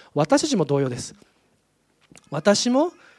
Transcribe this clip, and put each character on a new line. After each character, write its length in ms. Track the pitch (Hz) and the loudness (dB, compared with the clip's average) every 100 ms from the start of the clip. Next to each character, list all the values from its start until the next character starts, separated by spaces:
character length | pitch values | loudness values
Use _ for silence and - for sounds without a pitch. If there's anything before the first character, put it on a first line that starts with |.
| - | -8
私 300 | 147 151 285 | -2 2 2
た 40 | 311 | 2
ち 80 | 247 | -2
も 80 | |
同 160 | 143 143 | 0 0
様 80 | 135 | -2
で 100 | 123 | -6
す。 160 | - - _ _ _ _ _ _ _ _ _ - _ | -12 -18 _ _ _ _ _ _ _ _ _ -20 _
私 400 | 147 202 208 247 | -2 0 2 2
も 240 | 254 339 - - | 0 0 -4 -20